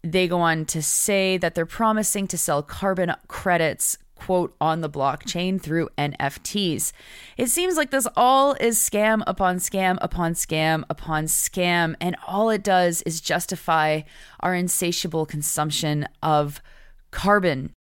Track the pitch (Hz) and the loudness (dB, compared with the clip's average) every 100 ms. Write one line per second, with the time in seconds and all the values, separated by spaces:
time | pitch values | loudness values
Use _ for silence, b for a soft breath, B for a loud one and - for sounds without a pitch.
0 | 165 180 180 175 170 160 156 165 151 - | 0 2 2 2 2 2 -2 -4 -2 0
1 | - 202 190 185 175 170 165 - 226 214 | 2 2 2 2 0 -2 -4 0 0 2
2 | 208 208 196 170 - 147 147 - 196 185 | 0 -2 -2 -4 0 0 -2 -4 -2 0
3 | 175 - - - 190 175 160 - - - | 0 -2 -8 -4 2 2 2 0 -4 -4
4 | - _ - 185 175 _ 156 160 156 147 | -10 _ 0 0 0 _ 0 0 -2 -2
5 | 135 147 240 175 180 190 147 165 156 - | -2 -2 -6 -4 -2 -2 -2 -2 -2 -2
6 | 147 139 139 - - 208 190 143 - B | -4 -2 -6 -4 -6 -2 -2 -2 -4 B
7 | B B B B 254 339 359 330 294 269 | B B B B -2 0 0 0 0 0
8 | 247 - 247 269 277 277 233 226 - 208 | -2 2 4 6 4 2 0 0 0 2
9 | 214 220 - 190 190 180 - 196 185 185 | 2 2 0 0 0 0 -2 0 0 0
10 | 175 170 170 170 - 156 156 160 - - | -2 -2 -2 -2 -2 0 2 0 -2 -14
11 | - 156 156 - - - 175 175 165 156 | -4 -4 -2 -2 -2 -2 0 2 0 -2
12 | 175 - - 190 226 214 208 185 180 170 | -4 -6 -4 0 2 2 2 4 4 0
13 | - 165 - 170 - 180 - 160 156 156 | -4 -6 -2 -2 -2 -6 0 2 2 0
14 | 151 B B B 180 180 180 - 175 175 | -4 B B B -2 0 0 0 -2 -2
15 | 180 160 156 147 147 - 156 147 156 147 | -2 -2 -4 -4 -4 -2 -2 -2 -2 -2
16 | 147 _ 160 151 147 147 b b b b | -4 _ 2 2 2 -4 b b b b
17 | - - 185 208 180 135 147 - | -12 -4 2 4 4 -2 -6 -14